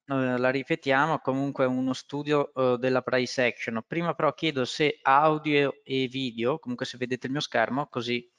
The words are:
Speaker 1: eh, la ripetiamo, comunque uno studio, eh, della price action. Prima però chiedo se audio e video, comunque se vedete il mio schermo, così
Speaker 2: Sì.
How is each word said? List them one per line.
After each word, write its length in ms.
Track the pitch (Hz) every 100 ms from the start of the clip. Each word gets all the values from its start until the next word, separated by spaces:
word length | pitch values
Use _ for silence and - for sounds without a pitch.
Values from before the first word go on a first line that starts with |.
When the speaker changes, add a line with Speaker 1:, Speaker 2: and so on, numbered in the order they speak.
| -
Speaker 1:
eh, 300 | 135 127 123
la 120 | 127
ripetiamo, 680 | 135 127 165 135 135 156 147
comunque 440 | - 135 139 139
uno 300 | 131 127 131
studio, 580 | 127 - 143 147 147 143
eh, 220 | - 127 123
della 220 | 131 127
price 420 | - 127 123 -
action. 380 | 120 - - 113 -
Prima 260 | 160 170
però 180 | 156 151
chiedo 300 | - 160 139 123
se 320 | - 151 -
audio 800 | - 139 156 156 151 147 139 -
e 240 | - 135 127
video, 520 | 131 131 113 120 156
comunque 260 | 123 120 127
se 120 | 123
vedete 280 | 123 123 127
il 60 |
mio 80 | 139
schermo, 460 | - 123 113 127 147
così 320 | 127 117 120
Speaker 2:
Sì. 100 | -